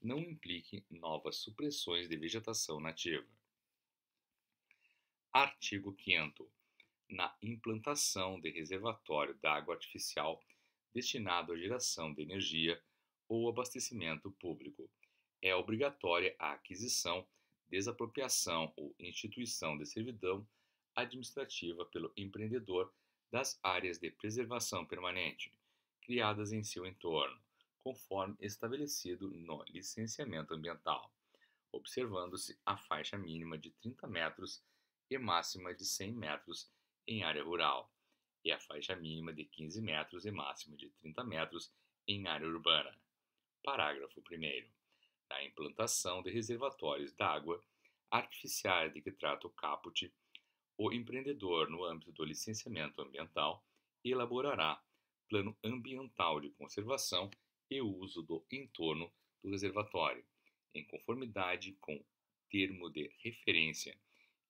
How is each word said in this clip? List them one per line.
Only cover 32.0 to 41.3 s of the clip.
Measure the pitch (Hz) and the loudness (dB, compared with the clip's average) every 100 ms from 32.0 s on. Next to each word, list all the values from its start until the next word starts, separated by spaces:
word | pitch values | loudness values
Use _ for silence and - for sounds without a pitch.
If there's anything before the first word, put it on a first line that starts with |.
| 120 95 90 92 - - - | 0 0 -2 -4 -6 -2 -2
a | 98 | -2
faixa | - 78 78 104 | 0 -2 0 -4
mínima | 90 80 82 78 | -4 -4 -4 -8
de | 80 | -10
trinta | - 113 131 151 | -10 -10 -8 -4
metros | 87 80 - 90 - _ _ _ _ _ | 0 0 0 -10 -10 _ _ _ _ _
e | 131 | -4
máxima | 113 85 - 95 90 | 4 4 2 -4 -6
de | 87 98 | -4 -2
cem | - 98 | -2 -2
metros | 117 80 73 - - - _ _ _ - | -2 -2 -2 -4 -10 -10 _ _ _ -4
em | 110 | 0
área | 82 76 | 2 2
rural, | 76 85 80 65 - _ _ _ _ _ | 0 4 4 4 -2 _ _ _ _ _
e | 80 | -2
a | 76 | -2
faixa | - 76 73 92 | -4 -6 -4 -2
mínima | 82 80 82 | -4 -6 -6
de | 78 73 | -8 -12
quinze | - 78 98 | -10 -8 -4
metros | 107 78 78 87 101 | 0 0 -2 -6 -6
e | |
máxima | 95 69 - 78 73 | -4 -6 -6 -12 -14
de | - | -18
trinta | _ 80 78 | _ -10 -6
metros | 123 | -4